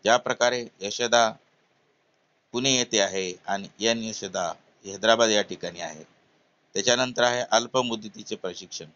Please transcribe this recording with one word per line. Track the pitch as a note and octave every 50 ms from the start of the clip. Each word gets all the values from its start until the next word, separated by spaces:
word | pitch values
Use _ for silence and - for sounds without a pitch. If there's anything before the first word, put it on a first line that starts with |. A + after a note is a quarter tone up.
| _
ज्या | G2+ A#2 B2
प्रकारे | A#2+ B2 B2 - B2 A#2+ B2 B2 A#2+ A2+ _ _
यशदा | F#2+ G2+ G#2+ - B2 A#2 A#2 A#2 A#2 A2 G#2+ - _ _ _ _ _ _ _ _ _ _ _ _ _ _ _ _ _ _ _ _ _ _
पुणे | - A#2+ B2+ C#3
येथे | C3 B2+ A#2+ A#2 - A2
आहे | G2 F#2+ F#2 F#2+ F#2+ F2+ F2+ F2+ _ -
आणि | G2 G2 G2 F#2 _ _ G2+
एन | A2+ A#2 A#2 A2+
यशदा | A2 G#2+ - - G2 F2+ G2 F2+ E2 D#2+ - _ _ _ _ _
हैदराबाद | G2+ G2 G2 F#2+ A2+ A2+ A2+ A#2 A2+
या | G#2+ G#2
ठिकाणी | G2 E2+ F2+ E2+ - F2 E2+ E2+
आहे. | E2+ D#2+ D#2 D#2 D#2 _ _ _ _ _ _ _ _ _ _ _ _ _ _
त्याच्यानंतर | - G2+ B2+ A#2+ B2 B2+ B2+ B2 A#2+ A#2+
आहे | A#2+ A#2+ B2 B2 -
अल्प | G#2+ A2+ A#2 A#2+ _ E3+
मुदतीचे | E3 C#3+ A2+ G#2+ G#2+ G#2+ - A2 G#2+ - A2
प्रशिक्षण. | G#2 _ F#2 F2+ - F#2+ F2 - - E2+ D#2 D2